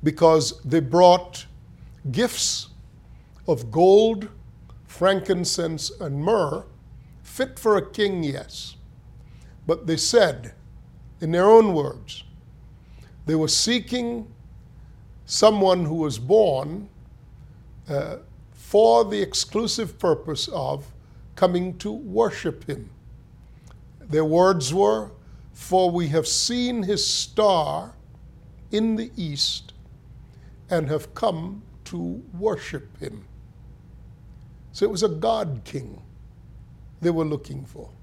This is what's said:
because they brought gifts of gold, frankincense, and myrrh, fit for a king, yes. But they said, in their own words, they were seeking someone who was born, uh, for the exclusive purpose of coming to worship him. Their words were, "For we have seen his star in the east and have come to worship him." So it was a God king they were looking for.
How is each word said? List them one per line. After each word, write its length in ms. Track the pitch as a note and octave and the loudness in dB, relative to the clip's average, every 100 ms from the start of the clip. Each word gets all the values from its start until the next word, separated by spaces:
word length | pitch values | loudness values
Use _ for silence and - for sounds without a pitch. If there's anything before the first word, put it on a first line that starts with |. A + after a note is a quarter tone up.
because 580 | D#3 D3+ E3 D#3+ D3+ - | -2 4 4 6 2 -6
they 180 | - D#3+ | -2 0
brought 640 | C3+ E3 F3+ F3+ F3+ - - - - - - - C#3+ | 2 6 8 8 2 -16 -18 -20 -20 -20 -20 -12 -6
gifts 580 | C3 A#3+ - - - - - - - - - - - - | -2 -2 -2 -4 -6 -10 -20 -20 -20 -20 -20 -20 -16 -2
of 220 | D3 A#2 | -2 -2
gold, 580 | A2 F#3 G3 A3 A3 G#3 - - - - - - | 2 6 6 6 0 -8 -16 -20 -20 -20 -20 -20
frankincense, 1040 | - F#3 G3 F#3 F3+ F3 - E3+ D#3+ - - | -2 0 2 0 -2 -2 -4 -4 -6 -10 -10
and 220 | E3+ C#3 | -8 -4
myrrh, 440 | D#3+ A3 D#3 D#3+ - - - - - - | 0 0 0 -4 -10 -20 -20 -20 -20 -20
fit 360 | - - C4 - | -20 -8 -8 -4
for 200 | A3+ G3+ | 2 2
a 120 | - | 0
king, 320 | - G#3 F#3+ | -2 -2 0
yes. 540 | D#3 C#3 - - - - - - - - - - - - - | -4 -6 -10 -16 -16 -18 -20 -20 -20 -20 -20 -20 -20 -18 -4
But 200 | E3 D#3+ | -4 -2
they 100 | D#3+ | -2
said, 560 | - A#3 F#3+ B2 A2+ - - - - - - - | 2 4 4 2 -12 -18 -20 -20 -20 -20 -20 -8
in 100 | D#3+ | -2
their 160 | E3+ F#3+ | 2 8
own 260 | A3+ A3 | 8 6
words, 520 | D#3+ C3 A#2+ - - - - - - - - - - - - | 0 -4 -8 -16 -18 -18 -20 -20 -20 -20 -20 -20 -20 -20 -16
they 120 | - D#3+ | -4 -2
were 120 | D3+ | 0
seeking 840 | - - A#3+ F#3+ B3 A#3 A#3 G#3+ - - - - - - - - - | 0 0 -2 -2 -6 -4 -8 -12 -18 -20 -20 -20 -20 -20 -20 -20 -20
someone 600 | - - G#3+ G#3+ F#3+ F3+ | -8 4 4 6 2 2
who 100 | D#3+ | 0
was 240 | D#3+ D#3 A2 | -2 -4 -4
born, 680 | B2+ G#3 G3+ C3+ C#3 F3 G3+ - - - - - - - - - - | 2 4 4 0 -4 -10 -14 -20 -20 -20 -20 -20 -20 -20 -20 -20 -6
uh, 280 | C#3 - - - - - | -6 -4 -10 -16 -20 -20
for 520 | - - G3+ A3+ A#3 | -20 0 4 6 6
the 180 | G#3+ G#3 | 4 0
exclusive 760 | F#3+ - - G#3+ A3+ - G#3+ - | -4 -4 -4 -4 -4 -4 -6 -4
purpose 500 | F#3 D3+ - D3 - | 0 0 -2 -8 -6
of 440 | - C3+ C#3+ - - - - - - | -6 -6 -6 -10 -20 -20 -20 -20 2
coming 420 | F#3 F3+ F#3 F3+ | 2 2 -4 -6
to 120 | G#3 | -10
worship 720 | G#3+ C4+ F#3+ A3+ - E3+ - | -10 -6 0 0 0 -6 -8
him. 260 | - C3+ - - - - - - - - - - - - | -10 -12 -12 -20 -20 -20 -20 -20 -20 -20 -20 -20 -20 -20
Their 240 | - D3+ | -4 -2
words 500 | D#3 D#3+ F#3 F#3 C3 | 2 4 4 4 0
were, 380 | E3+ G3+ A3 G#3 - - - - | 2 2 2 -4 -16 -20 -20 -20
"For 380 | - - F#3 F#3 | -18 -2 2 2
we 180 | F3 E3+ | 0 0
have 180 | D#3+ D#3 | 0 0
seen 560 | - - A#3+ B3 A#3+ | -2 -2 -2 -2 -4
his 240 | F#3+ G3+ - | -2 -2 -2
star 880 | - - - G#3+ F3+ D3 D3 G3 - - - - - - - - | -4 -6 2 4 4 0 -4 -8 -16 -20 -20 -20 -20 -20 -20 -6
in 260 | G#3 A3+ A3 | -2 0 -2
the 140 | A#3 - | -4 -8
east 560 | E3+ C#3+ - - - - - - - - - - - - - | -8 -4 -4 -6 -12 -20 -20 -20 -20 -20 -20 -20 -20 -20 -4
and 200 | F3 D3 | -2 -2
have 260 | D3+ - | -4 -6
come 480 | - A3+ E3 F3 G3+ - - | -4 -2 -2 -8 -12 -18 -20
to 380 | - F3 E3+ G3 - F3 | -14 -10 -8 -10 -12 -4
worship 580 | G#3+ F3+ - D3 - - | -4 -4 -8 -14 -14 -14
him." 280 | - G#2+ - - - - - - - - - - - - - - - | -14 -14 -20 -20 -20 -20 -20 -20 -20 -20 -20 -20 -20 -20 -20 -20 -20
So 140 | - G3+ | -2 -2
it 40 | |
was 120 | G3+ | 0
a 60 | G#3 | -2
God 540 | D#3+ A3+ A3+ F#3+ B2+ | 0 -2 -2 -2 -8
king 380 | - C#3+ A#2 - - - - - - - - - - - | -10 -12 -12 -18 -20 -20 -20 -20 -20 -20 -20 -20 -20 -4
they 100 | E3+ | -2
were 160 | E3 D#3+ | 0 -2
looking 380 | D3 D3+ C3+ | -4 -8 -14
for. 260 | C3+ - A#2 - | -14 -18 -20 -20